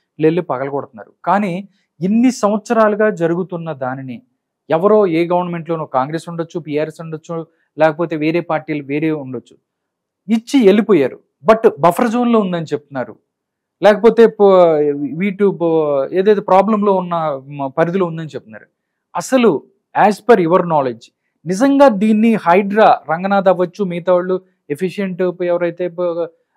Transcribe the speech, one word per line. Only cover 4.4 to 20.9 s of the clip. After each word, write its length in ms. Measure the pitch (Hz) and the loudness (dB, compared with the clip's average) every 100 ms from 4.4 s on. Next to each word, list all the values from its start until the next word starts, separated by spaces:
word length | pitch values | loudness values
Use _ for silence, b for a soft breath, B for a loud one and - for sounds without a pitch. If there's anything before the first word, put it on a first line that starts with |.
| _ _ - | _ _ -4
ఎవరో 380 | 160 202 214 196 | -2 2 2 2
ఏ 200 | 160 170 | 0 0
గవర్నమెంట్లోనో 580 | 180 180 170 160 165 151 | -2 -2 -6 -6 -8 -4
కాంగ్రెస్ 440 | 131 135 160 170 | -4 -4 -6 -10
ఉండొచ్చు, 300 | 170 165 170 | -10 -10 -10
పీఆర్ఎస్ 420 | 156 147 156 156 | -6 -6 -6 -8
ఉండొచ్చు, 460 | 165 156 - 165 156 _ _ - | -14 -14 -10 -12 -12 _ _ 0
లేకపోతే 380 | 156 156 165 160 | 0 0 -4 -2
వేరే 240 | 156 170 | -2 -2
పార్టీలు 440 | 165 156 151 151 | -2 -6 -6 -10
వేరే 280 | 135 147 160 | -6 -4 -4
ఉండొచ్చు, 440 | 151 131 123 - _ _ _ _ _ _ _ - 226 | -4 -8 -12 -14 _ _ _ _ _ _ _ -4 -4
ఇచ్చి 320 | - 277 196 | 0 4 6
వెళ్ళిపోయారు. 520 | 208 208 180 127 - _ _ 151 | 4 4 2 2 -4 _ _ 2
But 200 | 220 - - | 4 2 2
బఫర్ 280 | 165 175 240 | 2 2 0
జోన్ 240 | 240 240 | 0 0
లో 60 | 226 | 0
ఉందని 260 | 190 170 156 | 0 -4 -6
చెప్తున్నారు, 420 | 147 - 135 110 - _ _ _ _ _ _ | -8 -8 -10 -10 -14 _ _ _ _ _ _
లేకపోతే 420 | 190 202 226 226 220 | 2 4 4 6 4
పో-, 640 | 220 202 185 170 151 147 143 143 156 | 6 4 6 6 4 0 -2 -4 -4
వీటు 240 | 202 190 202 160 | -6 -2 -2 0
పో-, 460 | 170 160 151 139 135 | 0 0 0 -2 -2
ఏదైతే 300 | 180 196 202 | 0 2 0
ప్రాబ్లం 400 | - 185 196 214 202 | 2 2 4 0 0
లో 80 | |
ఉన్న 480 | 190 180 170 156 135 135 | 0 -2 -4 -4 -6 -10
మ-, 200 | 143 135 | -10 -6
పరిధిలో 380 | 147 170 190 175 | -2 -2 -2 -4
ఉందని 220 | 165 156 | -6 -12
చెప్తున్నారు. 380 | 127 110 107 - _ _ _ _ 170 | -14 -16 -20 -20 _ _ _ _ -10
అసలు 480 | - 262 226 135 - _ _ - 196 | -2 2 2 0 -4 _ _ 0 2
as 60 | |
per 240 | 196 - 214 165 | 2 2 4 4
your 160 | 185 | 0
knowledge 440 | 175 156 135 | 0 -2 -2